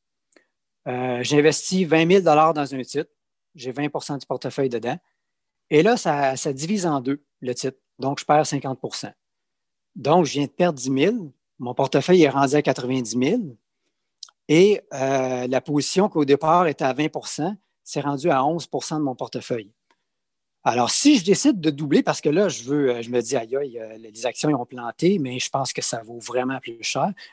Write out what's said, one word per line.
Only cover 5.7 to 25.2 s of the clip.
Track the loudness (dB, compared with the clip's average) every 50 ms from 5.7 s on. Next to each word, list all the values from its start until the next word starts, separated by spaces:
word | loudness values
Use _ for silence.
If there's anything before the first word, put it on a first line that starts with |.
| 4 4 6
là, | 6 4
ça, | 2 0 -2 0 0 0 0 -2 -2
ça | -4 -6 -4
divise | -4 -4 -2 -2 -2 0 0
en | -2 0
deux, | -2 -2 -4 -4 -6 _ _ _
le | -8 -8 -6
titre. | -4 -6 -6 -8 _ _ _ _ _
Donc, | -6 -6 -6 -6
je | 0
perds | 2 4 4 4 2
cinquante | -2 -4 -4 -6 -8 -8
pour | -8 -8 -8
cent. | -8 -10 -10 -14 _ _ _ _ _ _ _ _ _ _ _ _ _ _ _ _
Donc, | -6 0 2 4 4 4
je | 2 0
viens | -4 -4
de | -6
perdre | -2 0 0 0 0 -2
dix | -4 -2
mille, | 0 2 2 2 0 -2 -8 -12 -16 _ _ _ _ _
mon | -10 -8 -2
portefeuille | -2 -2 2 2 0 2 4 6 6 6
est | 6
rendu | 4 2 2 4 2
à | 2
quatre-vingt-dix | 2 2 0 -2 -2 -2 -2 -2 -2 -2 -2
mille, | 0 0 0 0 -2 -4 -6 -12 _ _ _ _ _ _ _ _ _ _ _ _ _ -20 -20 _ _ _ 2
et, | 6 6 6 6 4 2 -2 _ -6
euh, | -4 -2 0 0 0 0 -2 -2 -4 -4
la | -2 -2 -2
position | -2 0 -2 0 0 0 2 2 2 2
qui | 2 0
au | 4
départ | 4 4 4 4 4 4 4 4 2
était | 0 0 -2
à | -2 0
vingt | 0 -2 -2
pour | -4 -6 -8 -8
cent, | -6 -4 -4 -4 -6 -8 _ _ _ _ _
c'est | -8 -8 -4
rendu | -4 -4 -4 -2 0 2
à | 2 2 2
onze | 0 0 -2 -6
pour | -6 -8 -8 -6
cent | -4 -4 -4
de | -4
mon | -4 -4
portefeuille. | -6 -10 -10 -10 -10 -6 -6 -6 -6 -8 -12 _ _ _ _ _ _ _ _ _ _ _ _ _ _ _ _ _ _ _
Alors, | -2 0 2 0 2
si | 0 4 6 6 4 4
je | 4
décide | 2 2 4 4 2 0 2
de | 0 -2
doubler, | -2 -2 -2 2 2 2 2
parce | 2 -2 -2
que | 0 0
là, | 2 2 2 0
je | -2 -4 -6
veux, | -4 -2 0 2 0
euh, | 0 -2
je | -4 -2
me | -2 -2
dis, « | -2 0 -4 -4
Aïe, | -4 -4 -4
aïe, | -4 -4 -6 -8 -12
euh, | -14 -14 -14 -18
les | -20 -20 -16 -8 -8
actions, | -6 -6 -2 0 0
ils | 0
ont | 0 -2
planté, | -8 -10 -12 -10 -10 -8 0 0 2 2
mais | 2